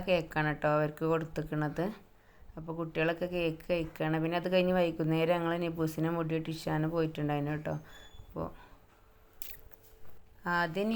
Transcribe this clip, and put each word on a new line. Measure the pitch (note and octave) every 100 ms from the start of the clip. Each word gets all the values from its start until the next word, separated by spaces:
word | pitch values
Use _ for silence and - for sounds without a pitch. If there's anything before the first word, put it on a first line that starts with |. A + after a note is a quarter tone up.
| F#3
കേക്കാണ് | F3 D#3+ D#3 D3+ D3+
ട്ടോ | D3+ D3+
അവർക്ക് | D3+ D3+ D#3+
കൊടുത്തിക്കണത്. | D#3+ D#3 - D3+ D3+ D3+ C#3+ F#3+ - - - - - - E3
അപ്പോൾ | E3 E3
കുട്ടികളൊക്കെ | E3 D#3+ D#3+ E3+ F3 F3+
കേക്ക് | E3 D#3+ -
കഴിക്കുകയാണ്. | E3+ D#3+ - D#3 D#3+ E3
പിന്നെ | F3
അത് | F3 F#3
കഴിഞ്ഞ് | F3+ F#3
വൈകുന്നേരം | E3+ E3 D#3 D#3+ E3 F3
ഞങ്ങൾ | E3 E3+ E3+
നിബൂസിനെ | E3 D#3+ D#3 D#3+ E3+
മുടി | D#3+ D#3+
വെട്ടിച്ചാൻ | D#3+ D#3+ E3 D#3 D#3 E3+
പോയിട്ടുണ്ടായിരുന്നു | D#3+ D#3 D3 D3 C#3+ D3+
ട്ടോ. | D#3 D3+ - - - - -
അപ്പോൾ | - E2 - - - - - - - - - - - - - - - - - - - F3 E3+
ആദ്യം | E3+ F3 G#3+